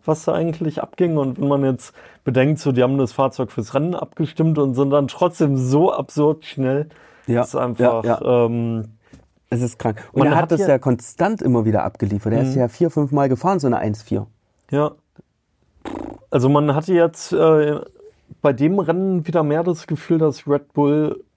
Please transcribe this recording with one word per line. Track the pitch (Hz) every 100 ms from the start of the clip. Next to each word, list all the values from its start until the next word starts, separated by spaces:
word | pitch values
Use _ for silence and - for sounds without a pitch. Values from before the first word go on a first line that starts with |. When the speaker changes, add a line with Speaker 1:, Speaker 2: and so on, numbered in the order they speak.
Speaker 1:
was | - 156 -
da |
eigentlich | 165 165 160 160 -
abging. | - - 175 156
Und | 135 127
wenn | 143
man | 143
jetzt | 135 127 - - - - -
bedenkt, | 127 156 151
so, | 147
die | 127
haben | 127 139
das | 127
Fahrzeug | - 135 - 127
fürs | - 110
Rennen | 139 160 180
abgestimmt | - - 156 - 160 151
und | 139
sind | 127 139
dann | 143 135
trotzdem | - 175 170 151 135
so | 127 143 185
absurd | - 139 151 147 156
schnell. | - - 131 135 156 - - _ -
Speaker 2:
Ja. | 120
Speaker 1:
Das | 123
ist | 131
einfach, | 127 113 123 117
Speaker 2:
Ja, | 113 117
ja. | - 123 117
Speaker 1:
ähm, | 117 117 113 110 - _ - _ _ -
Speaker 2:
Es | 120
ist | 123 -
krank. | 117 107 -
Und | 135
Speaker 1:
man | 139
Speaker 2:
er | 147
Speaker 1:
hat |
Speaker 2:
hat | 170
das | 170
Speaker 1:
hier | 190
Speaker 2:
ja | 135
konstant | 139 123 - - 185 220
immer | - 120
wieder | 110 107 -
abgeliefert. | - 104 104 107
Er | 127
ist | 135 131
Speaker 1:
Mhm. |
Speaker 2:
ja | 120
vier, | - 170
fünf | 156 143
Mal | 143 139
gefahren, | 127 175 190
so | 135
eine | 117
eins | 107 107
vier. | - 107 104 _ _ _ -
Speaker 1:
Ja. | 139 147 - _ _ - _ _ _ _ _ - 57 55 - -
Also | 139 131
man | 147 147
hatte | 139 165
jetzt, | 180 165 - -
äh, | - 160 156 147 151 - _ - _ _ -
bei | 147
dem | 123 151 196
Rennen | 165 170 190 185 160
wieder | 165
mehr | 151 156
das | 170 165 -
Gefühl, | 160 - 165
dass | 156 131 -
Red | 143 -
Bull | - 143 151 151 - -